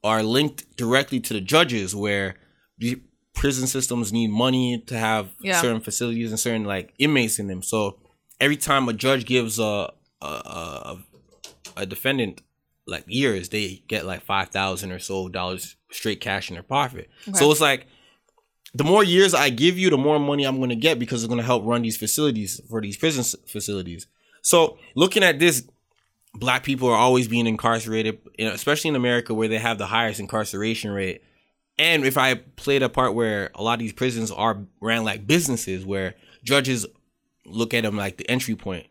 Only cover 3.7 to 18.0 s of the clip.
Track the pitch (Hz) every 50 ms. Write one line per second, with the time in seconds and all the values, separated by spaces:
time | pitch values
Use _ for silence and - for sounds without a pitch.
3.7 | - 135 123 - 123 120 117 101 107 117 117 110 104 110 123 131 127 127 127 123
4.7 | 123 117 - - 127 113 110 110 110 110 101 95 - - - 196 185 175 165 123
5.7 | 117 110 113 - 98 - 120 120 117 113 117 113 107 110 - 123 117 113 107 101
6.7 | 101 95 92 - _ _ 135 151 151 135 120 110 - - 104 98 95 92 92 -
7.7 | - 110 107 98 98 _ _ _ _ _ _ _ - _ 123 143 151 147 - 160
8.7 | 143 139 131 120 113 107 127 131 135 131 117 107 127 127 120 113 107 113 113 107
9.7 | 104 101 95 - - _ _ _ _ _ - 73 76 60 - - - 87 82 82
10.7 | 71 - - - - 90 - _ _ - _ _ _ _ - - - _ _ -
11.7 | - - 101 92 92 - - 131 139 131 117 98 87 - _ _ _ _ _ _
12.7 | _ _ _ - 92 76 73 - 104 127 143 127 107 95 87 - - 107 104 95
13.7 | 92 - _ _ 110 107 80 92 92 - - - 101 98 92 - - 98 98 95
14.7 | 95 92 101 95 92 90 - - 98 95 92 92 90 92 90 90 95 92 - -
15.7 | - _ _ _ - - - 110 104 - - - 98 98 90 - 92 85 87 _
16.7 | 135 139 143 127 131 - - _ _ _ - - 190 196 139 147 151 147 156 143
17.7 | 135 123 - _ _ _